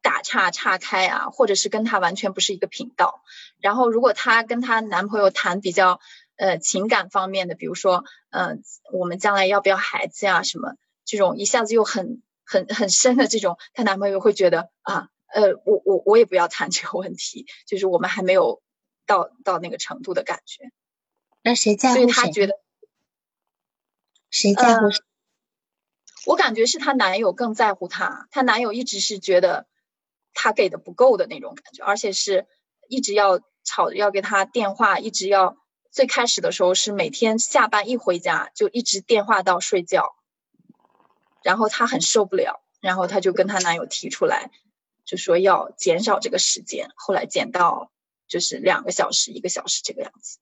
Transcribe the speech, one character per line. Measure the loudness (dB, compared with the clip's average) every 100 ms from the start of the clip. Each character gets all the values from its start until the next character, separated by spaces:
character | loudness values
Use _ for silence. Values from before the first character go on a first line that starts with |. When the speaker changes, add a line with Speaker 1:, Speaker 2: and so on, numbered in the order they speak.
Speaker 1:
打 | -2 -2
岔 | -4 -2 -2
岔 | -2 -4 -4
开 | -2 -2 0
啊， | -2 -6
或 | 0 2
者 | 2
是 | -2
跟 | -4
她 | -2 0
完 | -2 -2
全 | -6
不 | -2
是 | -4
一 | -2
个 | -6
频 | -8 -14 -2
道。 | -2 -2 _ -20 -20 _
然 | -2 2
后 | 2
如 | 4
果 | 2
她 | 2 2 2
跟 | 2 -4
她 | 0 -2
男 | 0 -4 -2
朋 | 2
友 | 2
谈 | 2 -2 -2
比 | -2
较， | 2 2 2 -6 -20 _ _
呃， | -2 0
情 | -2 -4 0
感 | 0 0
方 | -4 -2
面 | -4 -6
的， |
比 | -8 -8
如 | -2
说， | 0 0 -2 -20 _
呃， | -6 -6 -6 -14 -20 _
我 | -6 -4
们 | -2
将 | 0 2
来 | 2
要 | 2
不 | 2
要 | 0
孩 | -2 -6 -8
子 | -4 0
呀， | 0
什 | -2 -8
么， | -10 -12 _ _
这 | -8 0
种 | 0 2
一 |
下 | 0 0 2
子 |
又 | 2
很， | 2 -2 -6 -10 _ _ _
很， | -2 -2
很 | -4 0
深 | 4 4 4
的 | 2
这 | 0
种， | -2 -6 -12
她 | -4
男 | -2 0
朋 | -2
友 | 2
会 | 2
觉 | 4 2
得， | 2 -4 _
啊， | -6 -6 -6 _ _
呃， | 2 2 2 0
我， | 2 2
我， | 0 4
我 | 6
也 |
不 | 6
要 | 2 0
谈 | -2 -4
这 | -4 -6
个 | -8
问 | -8 -10
题， | -12 -12 -20 -20 -8
就 | -4
是 | 0
我 | 0
们 | 0
还 | -4
没 | 2
有 | 2 2 -2 _ _ _ _ 0
到， | 0 0 _
到 | -4 -4
那 | -6
个 | -10
程 | -12 -12
度 | -6
的 | -6
感 | -6 -10 -10
觉。 | -20 -20 _ _ _ _ _ _ _
Speaker 2:
那 | 0 2
谁 | 2 2
在 | 4
乎 | 6
谁 | 4
呢？ |
Speaker 1:
所 | 4
以 | 0
她 |
觉 | 0 0
得 | -2 _ _ _ _ _ _ _ _ _ _ _ _ _ _ _ _ _
Speaker 2:
谁 | 0 2 4
在 | 6 6
乎 | 4
谁？ | 0
Speaker 1:
呃， | _ _ _ _ _ _ _ _ _ _ _ -10 0
我 | 2
感 | 2 2
觉 | 0
是 | 0
她 | 0
男 | 2 2 2
友 | 0
更 | 0 -4
在 | 2 0
乎 | 0 -8
她， | -6 -6 -6 -8
她 | -2
男 | 0 2
友 | 0
一 | -4 -6
直 | -4
是 | -4 -4
觉 | 2 4
得 | 4 0 -8 _ _ _ _ _ _
她 | -2 -2
给 | 2 0
的 | 0
不 | -16
够 | 4 4 4
的 | 0
那 | -6
种 | -14 -18
感 | -20
觉， | -8
而 | -4 -2
且 | -2
是 | -4 0 -2 -2 _ _ _ _
一 | -6
直 | -2
要 | 2 4 2 _ _
吵， | -8 -4 -2
要 | 0 -2
给 | -2
她 | -2 -2 -2
电 | -2 -4 0
话， | 0 0
一 | -4
直 | -6 0
要， | 4 2 0 _ _ _
最 | 0 0
开 | 2 0
始 | -2
的 | -2
时 | 0
候 | 2 2
是 | -2
每 | -2 -4
天 | 0 0 0
下 | 0 0 2
班 | 0 -2
一 | -4
回 | -2 -2
家 | -2 -4 -4
就 | -4 -2
一 | -2
直 | -4 -4
电 | 2 0 2
话 | 0
到 | 2 0
睡 | 0 -2
觉。 | 0 -2 -2 _ _ _ _ _ _ _ _ _ _ _ _ _
然 | -2 0
后 | 0
她 | 0 -2
很 | -2
受 | 0 0 2
不 | 0
了， | -2 -6 _ _
然 | -4 -2
后 | 0
她 | 0
就 | 0
跟 | 0 0
她 | 0
男 | -2 -2
友 | -6
提 | -8 -10
出 | -2 0
来， | 0 -6 _ _ _ _ _
就 | -12 -10
说 | 0 2
要 | 4 2 0
减 | -4 -2 0
少 | 0 -2
这 | -2
个 | -2
时 | -2 -2
间， | -6 -12 -12 _
后 | -4
来 | -4 -2
减 | -6 -4
到 | 0 0 0 -10 _ _ _ _
就 | -6
是 | -4 -2
两 | 0 0
个 | -4
小 | -4 -2
时、 | -2 -4
一 | -6
个 | -8
小 | -8 -6
时 | -6
这 | -6
个 | -10
样 | -12 _
子。 | -20 -20